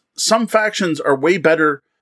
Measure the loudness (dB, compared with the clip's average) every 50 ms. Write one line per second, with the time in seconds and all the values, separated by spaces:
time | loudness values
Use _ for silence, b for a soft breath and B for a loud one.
0 | _ _ _ -6 -2 0 0 0 -2 0 0 0 0 0 -2 -4 -4 -4 -4 -2
1 | 0 0 0 0 2 0 0 2 2 2 2 4 2 0 0 -2 _ _ _ _